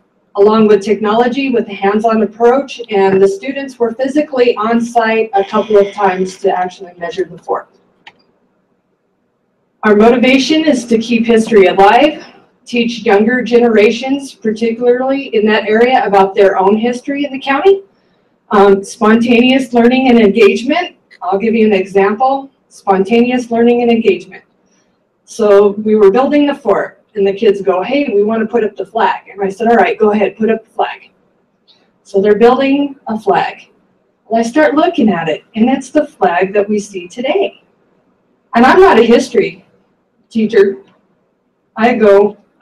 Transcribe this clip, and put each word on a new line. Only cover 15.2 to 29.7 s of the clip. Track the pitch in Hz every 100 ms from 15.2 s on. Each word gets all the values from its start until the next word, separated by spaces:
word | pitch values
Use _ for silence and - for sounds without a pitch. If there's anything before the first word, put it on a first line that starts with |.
| 277 226
in | 214
that | 214 208
area, | 220 247 254 196
about | 196 190
their | 214 196 190
own | 190 220
history | 240 247 - 277 285
in |
the | 262
county. | 277 277 392 392 - _ _ _ _ _ -
Um, | 208 202 196
spontaneous | - - 214 233 240 233 254 269 262
learning | 240 240 262 262
and | 233
engagement. | 202 220 196 - 247 330 359 - _ _
I'll | 180 196
give | 226
you | 220 214
an |
example. | 190 190 196 196 214 262 277 269 _ _
Spontaneous | - 202 190 196 233 240 247 -
learning | 233 240 240
and | 240
engagement. | 226 220 175 - - _ _ _ _ _ _ _ _ _
So | - 208 202 208
we | 202 214
were | 214 196
building | 233 277 294 285
the |
fort, | 277 208 170 - - _
and | 208 196
the |
kids | 190 214 196
go, | 190 180
"Hey, | 208 277 269
we | 202
want | 214 226
to | 220
put | 233
up | 208 -
the | 185
flag." | 220 196 - -
And | 196
I | 190
said, | 190
"All | 226